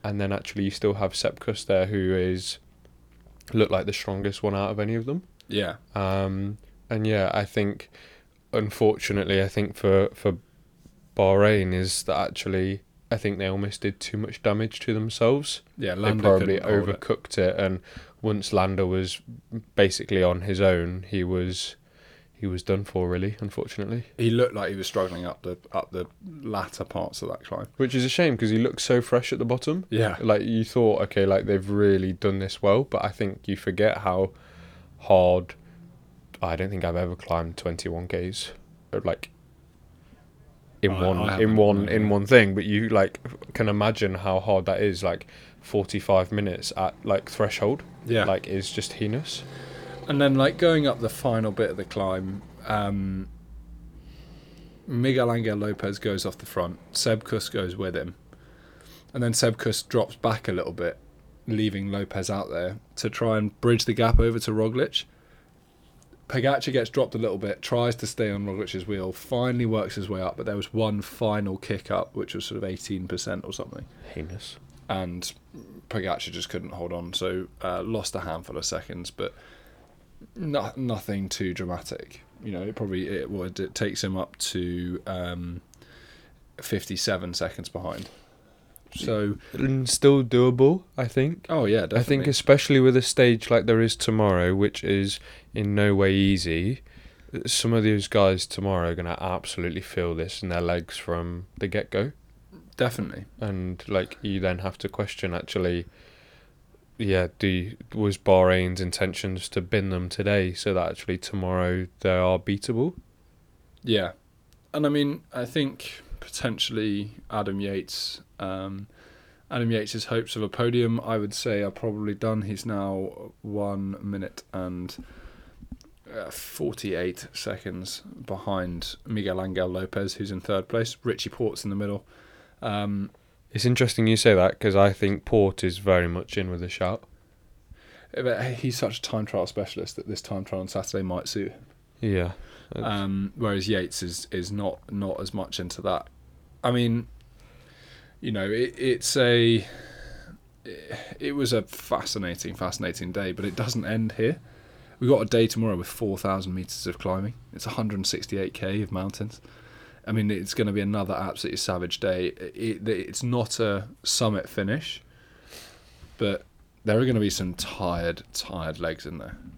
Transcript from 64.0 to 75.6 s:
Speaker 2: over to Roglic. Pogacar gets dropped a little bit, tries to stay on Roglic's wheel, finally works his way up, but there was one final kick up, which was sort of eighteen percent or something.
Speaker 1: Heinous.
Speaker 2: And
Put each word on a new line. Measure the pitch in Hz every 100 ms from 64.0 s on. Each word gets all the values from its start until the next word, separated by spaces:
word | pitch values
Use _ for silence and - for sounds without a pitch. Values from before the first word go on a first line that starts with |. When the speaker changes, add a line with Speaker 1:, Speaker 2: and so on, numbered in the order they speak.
| 117 -
Speaker 2:
over | 117 117
to | -
Roglic. | 107 110 123 - - - _ _ - _ _ _ _ _ _ - - -
Pogacar | 131 131 139 -
gets | 131 113
dropped | 139 113
a | 117
little | 113 98
bit, | 101 95
tries | - 120 120 120
to | 110
stay | - 107
on | 101 101
Roglic's | 98 98 95 92
wheel, | 101 92
finally | - - 123 123 123 117
works | 110 95
his | - 95
way | 95
up, | 92 -
but | -
there | 104
was | 92
one | 110 110 104
final | - - 110 104 101 95
kick | - 104 -
up, | 92 - -
which | -
was | 98
sort | - 107
of |
eighteen | 98 92 - 95 92
percent | 98 - 95
or | -
something. | - - - - - -
Speaker 1:
Heinous. | - 80 95 - - - - -
Speaker 2:
And | 95 92 87 - - _ -